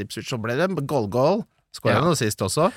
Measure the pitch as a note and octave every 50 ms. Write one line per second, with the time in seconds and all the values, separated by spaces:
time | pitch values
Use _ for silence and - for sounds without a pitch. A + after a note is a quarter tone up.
0 | G2+ - - A2+ - - C3+ A#2 G#2+ A#2 A#2+ C#3 F3 F#3+ F#3+ D#3 C#3 C3 D#3 C3+
1 | A2 G2+ F#2+ B2 C3 D#3 G3 A3+ - _ _ _ _ _ - - - A#2 A#2 A2
2 | C#3 F3 D#3+ - B2+ G#2+ - - G#2 F#2+ - D3 D#3+ G3+ -